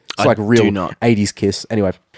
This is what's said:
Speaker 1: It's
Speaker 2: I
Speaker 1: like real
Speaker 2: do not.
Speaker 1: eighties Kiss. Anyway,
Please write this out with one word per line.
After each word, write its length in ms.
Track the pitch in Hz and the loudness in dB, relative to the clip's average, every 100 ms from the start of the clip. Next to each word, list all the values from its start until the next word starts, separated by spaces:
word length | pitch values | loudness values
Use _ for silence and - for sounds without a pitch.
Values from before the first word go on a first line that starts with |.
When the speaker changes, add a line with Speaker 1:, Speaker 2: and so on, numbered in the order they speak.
| - | -12
Speaker 1:
It's 60 | - | -2
Speaker 2:
I 60 | 113 | 0
Speaker 1:
like 120 | 110 | 0
real 240 | 104 120 | 2 2
Speaker 2:
do 80 | 101 | 2
not. 260 | 98 87 - | 0 -6 -2
Speaker 1:
eighties 300 | 120 104 101 | 0 2 0
Kiss. 340 | - 98 - - | -2 -4 -4 -4
Anyway, 220 | 113 95 - _ | -2 -2 -4 _